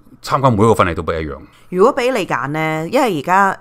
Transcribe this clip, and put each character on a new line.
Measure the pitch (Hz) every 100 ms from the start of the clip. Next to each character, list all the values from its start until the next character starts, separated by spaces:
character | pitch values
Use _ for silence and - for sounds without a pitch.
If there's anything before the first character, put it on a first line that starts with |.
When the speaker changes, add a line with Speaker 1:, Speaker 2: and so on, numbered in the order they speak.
| - -
Speaker 1:
參 | - 147
加 | 131
每 | 107
一 | 113
個 |
婚 | 107 95
禮 | 82
都 |
不 | 82
一 | 82
樣。 | 78 67 67 _ -
Speaker 2:
如 | 180
果 | 220
畀 | 269 247
你 | 254 170
揀 | 135 131
呢， | 156 156 156 160
因 | 269
為 | 262 160
而 |
家， | 135 185 196 -